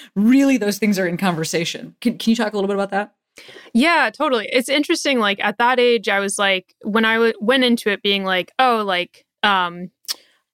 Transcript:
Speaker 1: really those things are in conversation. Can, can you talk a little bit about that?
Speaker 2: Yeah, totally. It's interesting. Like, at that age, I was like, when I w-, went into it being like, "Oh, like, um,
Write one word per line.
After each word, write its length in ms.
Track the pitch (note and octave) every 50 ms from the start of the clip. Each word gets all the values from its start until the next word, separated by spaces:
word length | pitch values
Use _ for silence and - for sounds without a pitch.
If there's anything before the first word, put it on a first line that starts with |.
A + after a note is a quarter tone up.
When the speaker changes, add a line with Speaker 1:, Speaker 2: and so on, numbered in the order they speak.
| - - _
Speaker 1:
really 420 | F#3+ G3+ A3+ C4 C#4 C#4 C#4 C4+ B3
those 220 | G3+ G#3 G3+ -
things 180 | - G#3 G#3 F3+
are 100 | F#3+ F3
in 80 | E3+
conversation. 800 | E3+ G3 F#3+ F3 D#3 D#3+ - - E3 E3+ D#3+ - - - D#3 - _
Can, 160 | - A#3+ A#3 -
can 140 | - A3+
you 40 | A3+
talk 180 | A3+ A#3 G#3 G#3+
a 40 | G#3
little 100 | G3 G3
bit 60 | G3+
about 140 | G3 G3 G3
that? 240 | G3 G3 G#3 A3 _ _ _ _ _ - - - - - - - -
Speaker 2:
Yeah, 360 | A3+ C4 E4 E4+ D#4 C4+ A3
totally. 400 | - - C#4+ D#4 C4 A3+ G3+ F3+
It's 160 | - B3+ C4 -
interesting. 520 | C#4 D4+ D4+ - E4+ D#4+ - D4 C#4 B3
Like, 200 | A3 G3+ G3 - -
at 160 | G#3 G3+ -
that 200 | - B3 B3+ B3
age, 300 | A#3+ A#3+ A#3+ A#3 F#3+ G#3+
I 100 | G3+ G3
was 180 | G3 G3 G3+ -
like, 340 | G3+ G3 F#3+ F#3 - _ _ _
when 240 | - A#3 G3 A3 A3
I 80 | A3 A3+
w-, 200 | A3+ A#3 A3+ A3+ -
went 240 | A3 G3+ B3+ C4+ B3+
into 260 | B3 A#3 A#3 - G#3+
it 120 | G3+ F#3+ -
being 200 | G#3 G3 G3 F#3+
like, 260 | F#3+ F#3 F3+ F3+ - _ -
"Oh, 240 | C4 B3+ A#3 A3 G#3+
like, 400 | G3 F#3 F3 F3 E3+ _ - _ _ _ _
um, 480 | - G#3 G3+ F#3+ F3+ F3 E3+ F3 F3+ F#3 - _ _ - - - _ _ _ _ _ _